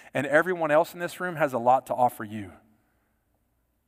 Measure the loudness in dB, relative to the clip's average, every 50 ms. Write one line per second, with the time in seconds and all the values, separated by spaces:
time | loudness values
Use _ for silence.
0 | -16 -8 -6 -6 -2 2 2 2 2 0 -2 -2 0 2 4 4 2 2 -4 -8
1 | -10 -10 -8 -8 -8 -6 -2 -2 -2 0 0 2 4 4 4 4 2 -2 0 0
2 | 0 0 0 -4 -10 -10 -10 -12 -12 -14 -16 -20 _ _ _ _ _ _ _ _
3 | _ _ _ _ _ _ _ _ _ _ _ _ _ _ _ _ _